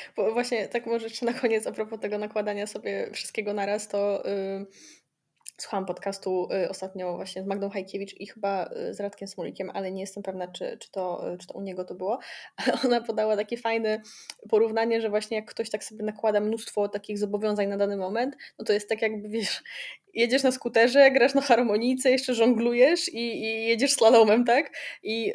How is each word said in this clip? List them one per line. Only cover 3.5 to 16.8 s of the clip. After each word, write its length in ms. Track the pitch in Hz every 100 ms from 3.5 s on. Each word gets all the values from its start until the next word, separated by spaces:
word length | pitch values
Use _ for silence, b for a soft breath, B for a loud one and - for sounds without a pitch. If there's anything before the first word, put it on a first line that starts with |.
naraz, 340 | 208 196 208 -
to, 400 | 202 202 196 -
y, 380 | 196 190 190 202 B B B _ _ _ _ - -
słuchałam 260 | - 202 190
podcastu, 640 | 175 - 196 - 185 180 190
y, 40 | 170
ostatnio 480 | 202 190 190 180 175
właśnie 260 | 190 196
z 40 | 190
Magdą 240 | 196 196
Hajkiewicz 500 | 202 190 196 196 -
i 60 | 208
chyba, 440 | - 202 196 - - 180
y, 40 |
z 60 | 196
Radkiem 280 | 202 - 196
Smulikiem, 420 | - 170 - 190
ale 180 | - 190
nie 80 | 190
jestem 220 | 190 -
pewna, 260 | 196 185 180
czy, 280 | 185 - -
czy 100 | -
to, 420 | - 180 175 180
y, 40 | 175
czy 80 | -
to 80 |
u 80 | -
niego 220 | 196 185
to 100 | 185
było, 240 | 185 185 247 B B
<laughs> 180 | B -
ale 160 | - 247
ona 160 | 254 240
podała 360 | 233 214 220 208
takie 200 | 214 240
fajne 460 | 226 226 220 214 214 B B - -
porównanie, 520 | 214 220 220 233 226
że 100 | 220
właśnie 260 | 208 208 220
jak 140 | 214
ktoś 200 | - 220
tak 140 | 220
sobie 200 | - 214
nakłada 360 | 214 214 220 208
mnóstwo 480 | 214 226 - -